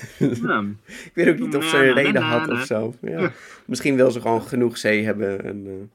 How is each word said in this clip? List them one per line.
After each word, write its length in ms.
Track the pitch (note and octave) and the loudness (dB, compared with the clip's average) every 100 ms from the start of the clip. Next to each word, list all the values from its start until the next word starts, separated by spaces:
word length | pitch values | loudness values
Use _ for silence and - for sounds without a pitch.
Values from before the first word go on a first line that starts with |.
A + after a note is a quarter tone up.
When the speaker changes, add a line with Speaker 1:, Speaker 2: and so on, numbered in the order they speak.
| - - | -12 -2
Speaker 1:
Ja. 460 | C3+ A#2 A#2 A#2+ G2+ G2+ - | 0 0 -2 -2 -4 -10 -16
Speaker 2:
<laughs> 180 | - | -20
Ik 60 | - | -8
weet 140 | - F3 | 0 2
ook 100 | D#3+ | 2
niet 180 | - C#3+ | 0 -2
of 80 | |
ze 120 | - D3 | 0 4
Speaker 1:
Na, 60 | |
Speaker 2:
een 60 | C3+ | 4
Speaker 1:
na, 0 | |
Speaker 2:
reden 200 | B2 C#3 C#3 | 4 2 2
Speaker 1:
na, 180 | A2 A#2 | 2 0
Speaker 2:
had 80 | G#2+ | 0
Speaker 1:
na. 40 | |
Speaker 2:
of 120 | A#2+ | -4
zo. 300 | B2+ A2 A2 - | -2 -2 -4 -6
Ja. 200 | - E3 | -8 -4
Speaker 1:
Ja. 120 | F3 - - - - | -4 -4 -16 -20 -8
Speaker 2:
Misschien 300 | B2+ D3+ C3+ | -4 0 4
wil 140 | C3 | 4
ze 100 | A#2+ | 4
gewoon 220 | A2 A2+ | 0 0
genoeg 360 | G#2+ B2 A#2+ A#2 | 0 0 0 0
zee 260 | A2 G#2+ | 0 2
hebben 400 | G#2+ G#2 G2 G2 | 0 -2 -4 -4
en, 220 | - G2+ G2 | -6 -10 -10
eh, 60 | F#2+ G#2 | -12 -14